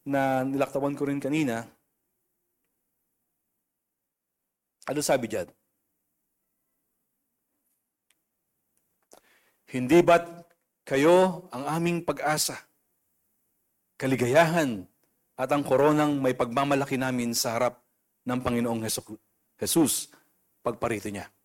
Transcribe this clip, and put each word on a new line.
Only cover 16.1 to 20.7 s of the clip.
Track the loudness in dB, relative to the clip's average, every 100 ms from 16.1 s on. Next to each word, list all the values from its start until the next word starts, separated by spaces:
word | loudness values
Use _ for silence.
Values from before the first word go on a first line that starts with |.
| 2
may | 0
pagmamalaki | 0 -2 -2 0 0 0 -2
namin | -2 -2 -2 -4
sa | -4
harap | -2 -2 -4 _ _ _ _
ng | -6 -4
Panginoong | -2 -2 -2 -4
Hesu-, | -4 -8 -10 -20 _ _ _ _
Jesus, | 0 2 2 0 -8 -18 _ _ _ _
pagparito | -10